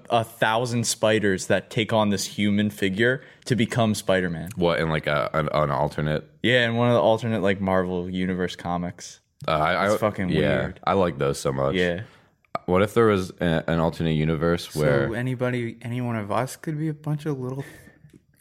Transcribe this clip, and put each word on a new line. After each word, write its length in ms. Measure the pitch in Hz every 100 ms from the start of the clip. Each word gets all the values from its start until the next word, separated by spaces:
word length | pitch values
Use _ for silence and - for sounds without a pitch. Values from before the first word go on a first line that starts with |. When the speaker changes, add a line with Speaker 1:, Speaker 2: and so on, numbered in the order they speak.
| -
Speaker 1:
a 140 | 117
thousand 640 | 113 - 113 113 123 120 110
spiders 600 | - 110 110 101 92 -
that 240 | 98 -
take 200 | - 107
on 180 | 113 104
this 160 | 98 -
human 420 | - 104 101 104
figure 520 | - 98 95 117 131 - - -
to 100 | 113
become 380 | 113 127 110
Spider-Man. 560 | 107 - 95 90 82 82 -
Speaker 2:
What, 220 | 85 82
in, 120 | 80
like, 160 | 78 73
a, 240 | 73 53
an, 160 | 78 73
an 180 | 73 76
alternate? 540 | 67 73 - 76 76 - _
Speaker 1:
Yeah, 240 | 107 123 117
in 100 | 117
one 120 | 120
of 60 |
the 60 | 120
alternate, 400 | 87 110 117 110
like, 160 | 95 98
Marvel 480 | 98 92 90 92 90
Universe 460 | 92 92 90 90 -
comics. 640 | 85 87 87 - - - _ _ -
Speaker 2:
Uh, 40 |
I, 200 | 78 78
I, 160 | 87 98
Speaker 1:
It's 80 | 107
fucking 280 | 110 101 92
Speaker 2:
yeah, 120 | 76 73 67
Speaker 1:
weird. 200 | 67 -
Speaker 2:
I 80 | -
like 240 | 95 90 67
those 200 | 69 71
so 100 | -
much. 220 | 67 69 90
Speaker 1:
Yeah. 260 | 90 85 113 - _ _ _ - -
Speaker 2:
What 160 | 90
if 100 | 104
there 120 | - 113
was 240 | 101 90 -
a, 220 | 87 80 -
an 100 | 82
alternate 360 | 82 78 82
universe 600 | 78 78 80 82 85 -
where 340 | 78 76 71 69
Speaker 3:
So 60 |
anybody, 640 | 110 127 123 123 123 117 113
any 180 | 123 123
one 140 | 123 113
of 140 | 101
us 240 | 104 131 -
could 220 | - 147
be 100 | 160
a 60 |
bunch 300 | 147 151 147
of 140 | 156 139
little 260 | 127 135 - - - - - - _ _